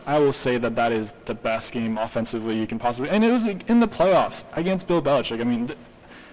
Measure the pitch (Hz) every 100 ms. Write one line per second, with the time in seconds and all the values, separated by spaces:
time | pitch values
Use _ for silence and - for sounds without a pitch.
0 | - 151 143 135 131 123 117 113 117 113
1 | 107 - - 110 117 113 - 123 113 110
2 | 110 - 113 117 110 110 110 113 120 120
3 | 135 196 226 247 220 190 - 233 226 -
4 | 180 175 110 - - - 170 190 - 175
5 | 143 143 113 113 120 120 123 156 - -
6 | - - -